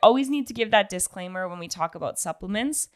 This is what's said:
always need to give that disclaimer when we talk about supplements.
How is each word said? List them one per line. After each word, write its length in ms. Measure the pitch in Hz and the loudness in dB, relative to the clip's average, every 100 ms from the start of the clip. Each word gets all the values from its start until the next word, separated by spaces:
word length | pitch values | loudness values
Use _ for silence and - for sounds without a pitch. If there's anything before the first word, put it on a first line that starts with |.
always 260 | 214 254 269 | 6 6 2
need 180 | 294 254 | -2 -4
to 40 | |
give 180 | 233 214 | -4 2
that 180 | 214 202 | 2 2
disclaimer 580 | 180 - 190 180 185 185 | -2 -6 -6 -10 -8 -8
when 100 | 175 | -8
we 100 | 170 | -12
talk 260 | 175 165 | -4 -4
about 260 | 160 143 - | -4 -6 -4
supplements. 720 | 175 - 185 208 269 302 - | -6 -6 -4 -2 -2 -2 -6